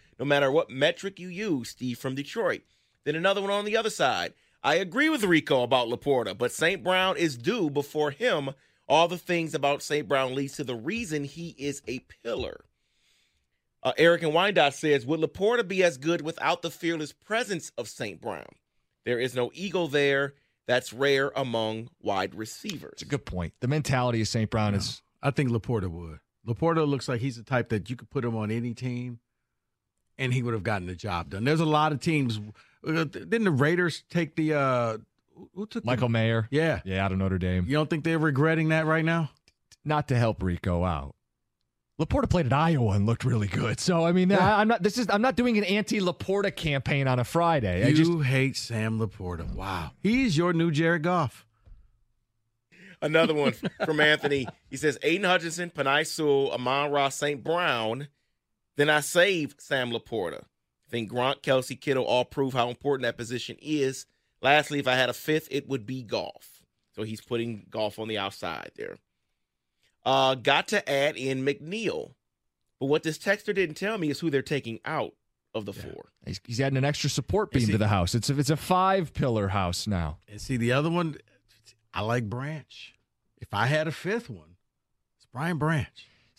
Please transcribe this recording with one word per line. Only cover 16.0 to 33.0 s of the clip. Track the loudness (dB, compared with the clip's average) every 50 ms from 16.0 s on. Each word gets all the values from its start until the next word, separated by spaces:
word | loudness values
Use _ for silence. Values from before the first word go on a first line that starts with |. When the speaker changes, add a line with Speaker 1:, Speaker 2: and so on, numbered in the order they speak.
| -2 -2 -2 -2 -4
Speaker 1:
without | -8 -8 -4 -2 -2 -2 -2 -4
the | -8
fearless | -10 -6 -4 -4 -4 -4 -6 -8 -12
presence | _ _ -4 -4 -4 -2 -4 -6 -8 -8 -10 -10
of | -10 -10 -10
Saint | -10 -10 -10 -10 -10 -10
Brown? | -8 -8 -8 -8 -10 -16 -20 _ _ _ _ _ _ _ _ _ _
There | -4 -2 -2
is | -2 -2 0
no | -2 -2 -2 -4
ego | -6 -8 -2 0 0 0 2
there. | 2 2 4 4 4 2 0 -2 -6 _ _ _ _ _ _ 0
That's | 0 0 0 -4 -4
rare | -2 2 2 2 2 2 0 -2
among | -4 -4 -2 -2 -2 -2 -2 -4 -6 -8 -12 -16 _
wide | -4 -2 -2 -2 -2 -4 -6
receivers." | -10 -12 -12 -12 -12 -10 -10 -10 -10 -12 -16 -16
Speaker 2:
It's | -16 -8
a |
good | -6 -6 -6 -6
point. | -6 -6 -6 -6 -6 -6 _
The | -4
mentality | -2 0 0 0 0 0 2 2 2 0 0
of | 0 0
Saint | 0 -2 -2 0
Brown | 0 0 2 2 2
Speaker 3:
No, | 0
Speaker 2:
is | -2 -4 -8 -10 -16 _ _ _
Speaker 3:
I | -4 -2 0
think | 0 0 0
LaPorta | 0 -2 -2 -2 -2 -2 -2 -4
would. | -8 -8 -12 -12 -14 -16 -20 _ _ _ _
LaPorta | -6 -4 0 0 2 2 2 2
looks | 2 0 -2 -2 -2
like | -4 -2
he's | -2 -4 -6
the | -8 -4
type | 0 0 0 0 0
that | -2 -2 -2 -4
you | -8
could | -10 -10 -8
put | -6 -4 -4
him | -2 -2
on | -2 -2 -2 -2
any | -4 -4 -6 -8
team, | -8 -8 -8 -6 -6 -8 -10 -12 -14 -18 _ _ _ _ _ _ _ _ _ _ _ _ _ _ _ _ _ _
and | -4 -2 0 0
he | 0 0
would | 0 -2
have | -2 0
gotten | -2 -2 -2 -2
the | -6 -8
job | -8 -6 -4 -4 -4 -4 -4
done. | -6 -2 0
There's | 2 2 2
a | 4
lot | 4 4 4 4 2
of | 0 0
teams. | 0 0 0 2 2 0 -2 -4 -6 -10 -14 -18 -20 _ _ _ -6
Uh, | -4 -2 -2